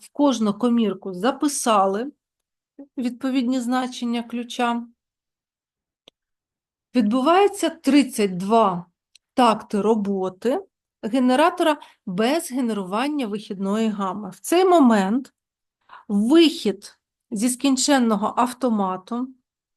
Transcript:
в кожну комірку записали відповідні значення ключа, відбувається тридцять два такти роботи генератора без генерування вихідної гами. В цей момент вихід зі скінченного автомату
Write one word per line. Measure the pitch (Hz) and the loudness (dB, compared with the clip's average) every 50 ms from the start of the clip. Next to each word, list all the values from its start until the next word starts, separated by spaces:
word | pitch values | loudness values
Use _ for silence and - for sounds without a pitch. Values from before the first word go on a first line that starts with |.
в | - - | -18 -12
кожну | _ - 285 285 262 214 220 208 196 | _ 0 2 2 2 2 0 -2 0
комірку | 202 - 247 233 233 226 202 185 - - 190 185 | 0 0 0 2 2 2 0 -2 -4 -8 -10 -8
записали | 180 185 247 269 269 - 294 285 - - 247 220 202 190 196 196 202 240 294 - _ _ _ _ _ _ _ _ _ _ _ _ - 277 - _ - | -4 -2 -4 -2 0 -2 -2 -2 -2 0 2 2 4 4 2 0 -2 -6 -8 -10 _ _ _ _ _ _ _ _ _ _ _ _ -20 -20 -14 _ -6
відповідні | 240 247 240 240 - 269 254 269 247 233 254 262 | -6 -6 -6 -4 -4 -2 -2 0 0 0 -2 -2
значення | 240 233 254 254 254 254 254 - 247 240 233 240 226 | -2 -2 -2 -2 -2 -4 -6 -8 -6 -4 -4 -4 -6
ключа, | 233 - 240 240 240 - - 247 240 240 240 233 240 _ _ _ _ _ _ _ _ _ _ _ _ _ _ _ _ _ _ _ _ _ _ _ _ _ _ _ _ _ _ _ _ _ _ _ _ _ _ _ _ - | -6 -8 -10 -10 -8 -6 -4 -2 -2 -2 -4 -6 -10 _ _ _ _ _ _ _ _ _ _ _ _ _ _ _ _ _ _ _ _ _ _ _ _ _ _ _ _ _ _ _ _ _ _ _ _ _ _ _ _ -2
відбувається | 254 220 208 220 262 254 302 339 370 403 392 392 - - 320 | 0 0 2 0 0 2 4 4 4 4 2 2 -2 -4 -4
тридцять | 320 - - 277 269 294 269 262 - - 208 196 185 175 | -4 -4 -2 2 4 4 4 2 0 -2 -2 -2 -2 -4
два | 190 196 226 226 220 196 175 175 175 - _ _ _ _ _ _ _ _ _ | -2 0 2 4 4 2 0 -2 -8 -12 _ _ _ _ _ _ _ _ _
такти | - 247 226 220 220 - - - 208 | 2 4 4 2 0 -4 -4 -4 0
роботи | 190 208 233 220 202 196 196 190 185 185 185 - - 233 269 381 392 - _ _ _ _ _ _ | 2 2 2 2 0 -2 -2 -2 -4 -4 -6 -4 -4 -2 -2 -2 -4 -10 _ _ _ _ _ _
генератора | - 220 202 269 247 247 254 254 302 349 349 - 349 - 202 302 - - _ _ _ | -8 -4 -2 0 2 2 4 4 2 2 2 0 0 0 0 -2 -6 -14 _ _ _
без | - 180 180 220 240 285 339 330 - | -8 -4 -2 0 0 0 -2 -4 -4
генерування | 247 262 262 233 220 202 190 180 190 214 254 294 302 294 262 208 | -4 -4 -2 -2 -4 -4 -6 -4 -4 -4 -4 -2 -4 -4 -4 -4
вихідної | 202 214 214 - 208 180 196 196 202 220 226 220 | -6 -8 -8 -10 -10 -6 -4 -2 -2 0 0 -2
гами. | 202 196 196 190 180 196 214 185 | -2 -4 -4 -6 -6 -8 -10 -12
В | - - | -14 -14
цей | - - 330 349 381 | -6 0 2 2 4
момент | 381 349 339 277 240 226 208 190 190 214 269 262 - _ _ _ _ _ _ _ _ _ _ _ _ - - - - | 4 6 6 6 6 6 4 2 2 0 -2 -4 -6 _ _ _ _ _ _ _ _ _ _ _ _ -20 -20 -10 -4
вихід | 214 202 214 233 294 330 339 294 330 - - 214 196 - - - - _ _ _ _ _ _ _ | -2 0 2 4 6 6 6 4 2 0 -2 -4 -4 -4 -10 -20 -20 _ _ _ _ _ _ _
зі | - 202 214 254 | -6 -4 -2 -2
скінченного | 254 - - 277 269 254 - - 294 262 240 226 220 196 208 - - - | -2 -2 0 0 0 0 2 2 2 2 2 2 0 0 -2 -2 -2 -2
автомату | 240 247 247 - - 247 226 208 196 185 185 185 185 - 233 240 254 262 262 _ _ _ _ _ _ _ _ | -2 -2 -2 -4 -2 -2 0 0 -2 -2 -4 -6 -8 -10 -8 -8 -8 -10 -12 _ _ _ _ _ _ _ _